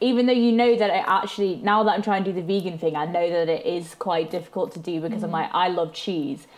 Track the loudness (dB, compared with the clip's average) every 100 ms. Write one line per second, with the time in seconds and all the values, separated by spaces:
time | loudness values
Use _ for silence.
0 | 0 4 4 4 4 6 4 4 2 2
1 | 2 0 0 -2 -2 -2 0 2 2 2
2 | 0 0 0 -4 -2 -2 -2 -2 -2 -2
3 | -2 0 0 2 0 0 -2 -4 -6 -8
4 | -2 -2 -2 -6 -8 -4 -4 -4 -6 -4
5 | -4 -4 -4 -4 -2 0 0 0 -2 -4
6 | -4 -4 -4 -8 -12